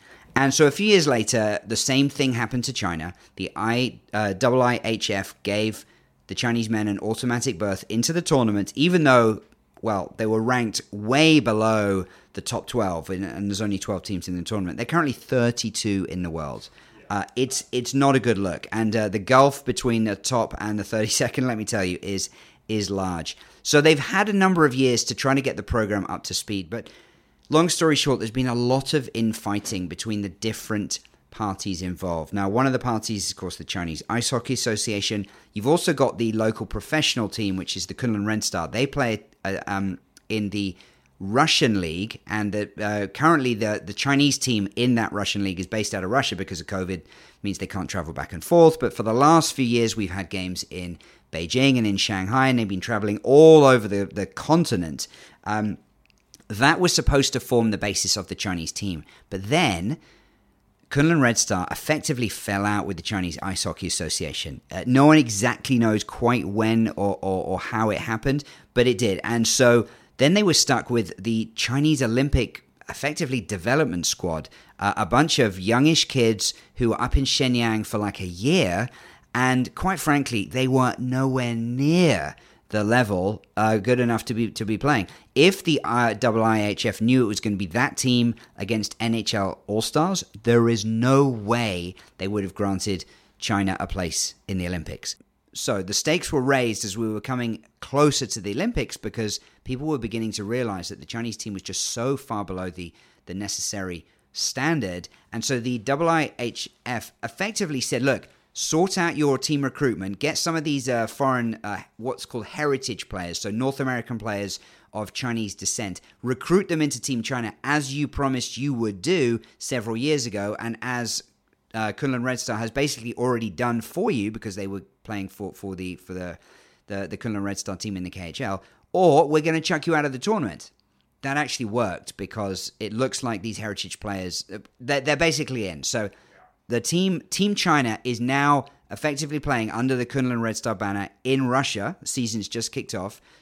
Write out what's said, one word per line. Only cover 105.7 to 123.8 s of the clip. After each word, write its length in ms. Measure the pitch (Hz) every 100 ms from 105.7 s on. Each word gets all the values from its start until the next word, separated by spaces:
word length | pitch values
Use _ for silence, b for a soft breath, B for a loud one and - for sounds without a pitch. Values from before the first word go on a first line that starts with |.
| 123
double 300 | 107 143 165
I 240 | 165 143 -
H 280 | 120 - - - 120
F 260 | 117 - -
effectively 580 | - - 202 208 175 135
said, 220 | - 127
"Look, 240 | 135 110 - b b -
sort 400 | - 160 185 190
out 200 | 170 147
your 200 | 147 131
team 260 | - 147
recruitment, 580 | 135 - 143 90 95 101
get 180 | 143 151
some 160 | 170
of 80 | 165
these, 260 | 156 143 127
uh, 200 | 120 110
foreign, 500 | - 135 123 117 110
uh, 180 | 104 104 - -
what's 280 | 120 -
called 220 | - 123 104
heritage 640 | - 151 135 131 98 -
players, 280 | 98 87 85
so 140 | 101
North 300 | 107 131 135
American 360 | 131 123 - 117
players 440 | 107 101 101 - b b b
of 200 | 101 101
Chinese 440 | - 127 117 107 -
descent, 440 | 95 - 104 90 b b
recruit 460 | 120 127 - 180 190
them 120 | 160
into 200 | 151 123
Team 200 | - 123
China 320 | 110 127 110 -
as 280 | 131 147 135
you 140 | 139 147
promised 500 | - 139 131 - -
you 160 | 143
would 300 | 120 113 98
do 380 | 147 185 123 117 b b
several 380 | - 127 110 113
years 280 | 143 147
ago, 320 | 120 101 101 104
and 180 | 117 113
as, 420 | 123 123 113 - - _ _ _ _
uh, 160 | 110 107
Kunlun 320 | 101 143 127
Red 160 | 127 123
Star 180 | - 110
has 140 | 117
basically 420 | 131 143 123 117
already 360 | - 123 120 113
done 300 | 85 120 117